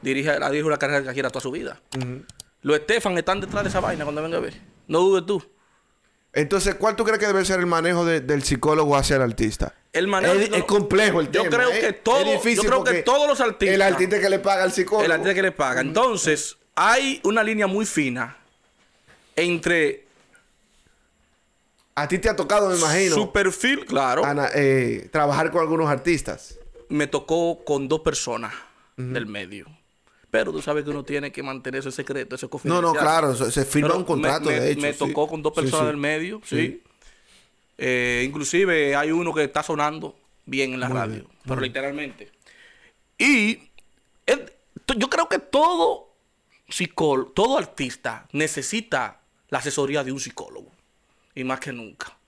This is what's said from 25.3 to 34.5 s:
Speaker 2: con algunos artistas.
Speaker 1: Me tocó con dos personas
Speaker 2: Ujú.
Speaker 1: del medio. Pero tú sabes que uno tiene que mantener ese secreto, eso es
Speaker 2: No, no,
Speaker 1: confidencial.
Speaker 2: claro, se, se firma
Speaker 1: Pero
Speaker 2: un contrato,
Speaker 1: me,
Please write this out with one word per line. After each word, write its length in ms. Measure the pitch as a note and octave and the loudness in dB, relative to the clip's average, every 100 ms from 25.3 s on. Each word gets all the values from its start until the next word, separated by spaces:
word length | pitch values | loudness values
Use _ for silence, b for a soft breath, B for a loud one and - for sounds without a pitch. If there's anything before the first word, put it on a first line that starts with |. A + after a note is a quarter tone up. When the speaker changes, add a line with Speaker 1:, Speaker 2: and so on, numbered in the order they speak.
| C#3 D#3+ | 2 0
Speaker 2:
con 100 | E3+ | 0
algunos 280 | D#3+ E3 D#3 | 0 0 0
artistas. 680 | C3+ E3 D#3+ - D#2+ - - - - - | 0 0 0 -2 -10 -14 -20 -20 -20 -6
Speaker 1:
Me 180 | D3+ D3 | -4 -2
tocó 560 | D3 - E3 E3+ E3 - | -4 0 0 0 -4 -4
con 220 | C#3+ C3+ | -4 0
dos 120 | D#3 | -2
personas 520 | D#3+ C#3+ - A#2 A2+ - B B B - | -2 -4 -6 -6 -8 -12 B B B -12
Speaker 2:
Ujú. 120 | B2+ | -8
Speaker 1:
del 120 | B2+ A2 | -6 -8
medio. 400 | G2+ F#2 G2+ - D#3 _ _ _ b b | -10 -12 -14 -20 -20 _ _ _ b b
Pero 200 | - A3+ | -2 -2
tú 100 | D#3 | -4
sabes 220 | D3 D3+ | -4 -4
que 80 | D3 | -4
uno 120 | C#3+ | -8
tiene 280 | C3+ C#3+ C#3+ | -6 -6 -6
que 100 | - | -10
mantener 380 | C#3 C3 C3 C3 | -10 -10 -8 -8
ese 120 | C#3 | -8
secreto, 440 | B2 C3+ D3 B2+ B2+ | -10 -8 -8 -8 -10
eso 100 | C3 | -10
es 200 | C#3+ C#3+ | -8 -2
Speaker 2:
No, 160 | F3 | 0
no, 80 | E3+ | 2
Speaker 1:
confidencial. 100 | D3+ | 2
Speaker 2:
claro, 320 | D3+ D#3+ D3+ B2 | 2 2 2 0
se, 160 | B2 | 0
se 140 | D3 C3+ | 0 2
firma 220 | D3 D3 | 2 2
Speaker 1:
Pero 100 | E3+ | 0
Speaker 2:
un 60 | F3 | 0
contrato, 440 | D3 D3 D3 | 0 0 0
Speaker 1:
me, 60 | D3 | 0